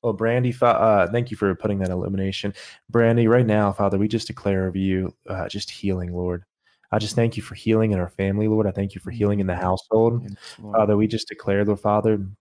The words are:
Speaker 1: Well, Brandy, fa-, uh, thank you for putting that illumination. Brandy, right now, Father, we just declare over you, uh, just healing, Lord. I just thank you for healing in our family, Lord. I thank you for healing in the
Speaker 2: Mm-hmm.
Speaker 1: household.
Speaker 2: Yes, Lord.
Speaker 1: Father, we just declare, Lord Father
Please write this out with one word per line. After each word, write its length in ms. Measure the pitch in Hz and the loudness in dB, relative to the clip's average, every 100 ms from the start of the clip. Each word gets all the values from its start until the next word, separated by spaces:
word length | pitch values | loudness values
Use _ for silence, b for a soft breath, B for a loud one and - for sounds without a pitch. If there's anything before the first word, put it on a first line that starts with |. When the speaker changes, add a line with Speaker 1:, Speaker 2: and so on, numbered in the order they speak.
Speaker 1:
Well, 100 | 120 | -4
Brandy, 400 | 101 113 123 123 | -2 0 0 0
fa-, 140 | 120 123 | 2 2
uh, 440 | 110 110 104 90 | 4 4 4 4
thank 200 | 117 120 | 0 -4
you 60 | 107 | -2
for 180 | 101 | -2
putting 240 | 90 107 98 | 0 -2 -2
that 100 | 92 | -2
illumination. 640 | 90 92 98 95 95 101 B B B _ | -2 -4 -4 -4 -4 -6 B B B _
Brandy, 380 | 120 117 117 113 | 2 4 4 4
right 180 | 120 117 | 4 4
now, 260 | 107 101 | 2 2
Father, 260 | 95 101 98 | 2 0 2
we 100 | 107 | 0
just 180 | 113 - | -2 -6
declare 400 | - 104 95 95 | -6 -2 0 -2
over 120 | 95 | -2
you, 360 | 95 92 95 - - | 0 0 -2 -8 -10
uh, 200 | 95 87 | -8 -6
just 220 | 101 - | -8 -12
healing, 420 | - 101 92 90 | -6 -4 -4 -4
Lord. 320 | 87 90 87 - _ _ _ _ | -6 -4 -6 -10 _ _ _ _
I 80 | 107 | -4
just 180 | 104 123 | -2 0
thank 200 | 117 113 | 0 -2
you 60 | |
for 120 | - | -12
healing 380 | 98 - 110 110 | -8 0 2 2
in 60 | 95 | 0
our 100 | 87 | -4
family, 400 | - 98 101 107 | -4 -2 0 0
Lord. 180 | 110 101 | 2 0
I 40 | |
thank 240 | 92 98 | -2 -6
you 60 | 98 | -6
for 100 | - | -12
healing 300 | 120 104 104 | -2 0 0
in 60 | 95 | -2
the 60 | |
Speaker 2:
Mm-hmm. 100 | 90 | -2
Speaker 1:
household. 600 | 92 92 - 110 117 120 | 0 -2 0 2 4 2
Speaker 2:
Yes, 100 | 127 98 B B | -6 -16 B B
Lord. 160 | 107 110 | -4 0
Speaker 1:
Father, 200 | 107 104 | 2 2
we 100 | 107 | 2
just 220 | 110 - | -2 -8
declare, 360 | - - 98 | -8 -2 0
Lord 160 | 104 101 | 0 0
Father 440 | 104 104 110 107 95 101 | 2 2 2 0 -2 -12